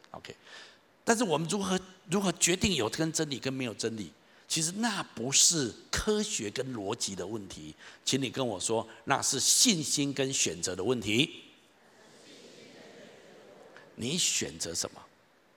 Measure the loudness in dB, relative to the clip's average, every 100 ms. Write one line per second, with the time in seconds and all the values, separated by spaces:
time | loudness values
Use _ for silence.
0 | -18 -16 -16 -18 -20 -20 -20 -20 _ _
1 | 2 2 4 2 0 -2 0 -2 -4 -18
2 | -2 0 0 2 2 2 2 2 0 0
3 | -2 0 -2 -4 -4 -4 -4 -4 -4 -4
4 | -8 -12 _ -18 -6 -2 -2 0 -2 -2
5 | -6 -6 0 4 4 4 0 -4 -2 0
6 | 2 2 2 -2 -4 -4 -4 -4 -2 -2
7 | -4 -4 -6 -6 -8 -12 -14 -16 -20 -10
8 | 0 0 0 -2 -2 -2 0 0 -2 -6
9 | 0 0 2 2 4 6 6 4 2 0
10 | 0 0 0 2 0 0 -4 -2 0 0
11 | 2 4 4 0 -18 -20 _ _ -20 -20
12 | -20 -20 -20 -20 -20 -20 -20 -20 -20 -20
13 | -20 -20 -20 -20 -20 -20 -20 -20 -18 -8
14 | -4 0 2 0 -2 -6 -6 -4 -6 -8
15 | -20 _ _ _ _